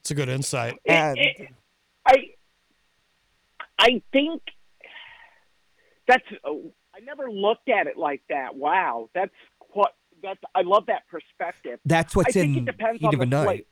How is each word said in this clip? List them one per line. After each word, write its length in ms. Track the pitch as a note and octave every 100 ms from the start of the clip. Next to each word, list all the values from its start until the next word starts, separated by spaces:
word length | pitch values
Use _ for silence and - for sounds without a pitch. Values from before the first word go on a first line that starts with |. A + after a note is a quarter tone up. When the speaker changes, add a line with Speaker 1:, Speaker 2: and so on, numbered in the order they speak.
Speaker 1:
It's 100 | -
a 40 |
good 140 | D3 C3
insight. 460 | C3 C#3 C3+ A#2 B2
Speaker 2:
It, 60 | -
Speaker 3:
And 260 | - D4+ C3+
Speaker 2:
it, 300 | C#4+ - - - _ _ _ _
I, 100 | - C4+ - - _ _ _ _ _ _ _ _ _ _ _ _ - -
I 240 | A3 B3 -
think 300 | C#4 D4 E4 - - _ _ - - - - - _ _ _ _ _ _ _ -
that's, 160 | B3+ - G#3
oh, 280 | - D3+ E3 _ _
I 60 | F#3+
never 300 | A#3 C#4+ C4+
looked 380 | G3+ G3+ A3+ -
at 180 | G#3+ D3+
it 100 | -
like 260 | D#3+ C#3 _
that. 260 | D3 C3 A#2+
Wow, 540 | C#3+ F#3 E3+ A#2 A2+
that's 160 | F3 F#3+ _ - _
quite, 320 | _ G3+ - - _ E3+
that's, 180 | F#3+ F#3+ - F#3
I 60 |
love 240 | F3+ G3+ G#3
that 200 | F#3+ _
perspective. 720 | E3 - _ F3 - D3 A#2+
Speaker 3:
That's 320 | - E3 E3 G3+
what's 140 | D#3+
Speaker 2:
I 20 |
think 240 | G3 D#3 C#3
Speaker 3:
in 60 |
Speaker 2:
it 20 | A#2+
depends 340 | - A3 A#3
Speaker 3:
Heat 60 | D#3
Speaker 2:
on 60 |
Speaker 3:
of 60 | D3+
a 40 |
Speaker 2:
the 60 | B2+
Speaker 3:
Night. 140 | C#3
Speaker 2:
slave. 200 | D#3 F#3 -